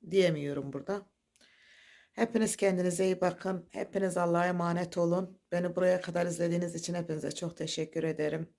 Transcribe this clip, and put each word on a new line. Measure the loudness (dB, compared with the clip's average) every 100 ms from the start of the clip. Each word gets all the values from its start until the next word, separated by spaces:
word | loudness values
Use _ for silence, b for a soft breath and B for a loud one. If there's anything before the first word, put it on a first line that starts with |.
| 2
Diyemiyorum | 4 6 4 -2 -4 -6
burada. | -8 -6 -6 -6 _ _ _ B B B B B B B
Hepiniz | -2 0 2 2 4
kendinize | 2 4 2 2 2
iyi | 4
bakın. | 0 0 -4 -4 -6
Hepiniz | -8 -4 0 0 2
Allah'a | 2 4 2
emanet | 2 0 0 -2 0
olun. | 2 2 -2 -10 _
Beni | -2 -2 2
buraya | 2 2
kadar | 0 -2 -2
izlediğiniz | 0 0 0 -2 -6
için | -6
hepinize | -6 -4 -4 -4
çok | -6 -8 -6
teşekkür | -6 -4 -4 -2
ederim. | -2 0 -2 -2 -8